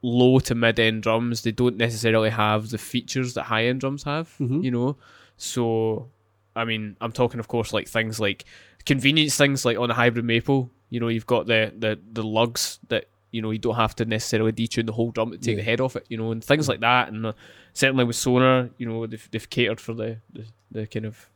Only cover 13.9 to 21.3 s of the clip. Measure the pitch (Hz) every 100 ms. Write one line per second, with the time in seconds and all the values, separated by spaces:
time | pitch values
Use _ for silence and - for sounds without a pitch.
13.9 | - 113 110 - 113 110 113 113 - 113
14.9 | 113 117 110 113 90 113 104 104 117 131
15.9 | - - 113 110 113 - 147 143 - 113
16.9 | 123 120 107 113 104 - - - - 135
17.9 | 135 120 117 131 123 131 127 123 _ 117
18.9 | 113 113 110 - 113 - - 120 113 -
19.9 | 113 110 113 _ - 110 _ _ 110 107
20.9 | 104 107 107 _